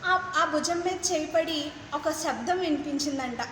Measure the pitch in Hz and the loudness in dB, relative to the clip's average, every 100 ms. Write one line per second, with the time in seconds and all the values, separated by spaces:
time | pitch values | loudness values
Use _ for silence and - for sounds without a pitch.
0 | 359 370 - 302 320 302 320 349 349 370 | 4 2 2 0 2 2 2 0 0 0
1 | - 339 311 330 330 311 294 - - 294 | 0 0 2 2 2 0 -4 -8 -6 -2
2 | 311 311 330 226 240 359 349 285 294 277 | -2 -2 -2 -2 0 0 2 0 0 -2
3 | 285 269 254 240 240 | 0 -2 -4 -4 -6